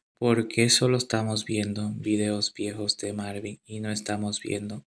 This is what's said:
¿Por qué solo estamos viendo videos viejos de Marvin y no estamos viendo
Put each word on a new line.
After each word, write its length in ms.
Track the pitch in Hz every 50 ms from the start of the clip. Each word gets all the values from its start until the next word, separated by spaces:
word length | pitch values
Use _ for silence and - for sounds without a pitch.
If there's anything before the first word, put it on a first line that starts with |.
| _ _ _ -
¿Por 280 | 123 120 117 113 110 -
qué 220 | - 113 117 120
solo 260 | - - 131 127 127
estamos 480 | 123 123 - - 110 110 110 110 107 -
viendo 480 | - 110 107 107 104 101 107 107 107 107
videos 580 | 107 107 107 107 104 104 104 104 104 101 - -
viejos 440 | - 104 104 104 107 104 104 - -
de 140 | - 104
Marvin 480 | 104 104 101 101 101 101 104 104 104 - _
y 160 | - 107 107
no 100 | 107 107
estamos 480 | 107 107 104 - 104 104 104 104 101 -
viendo 460 | - - 101 101 101 104 107 110 -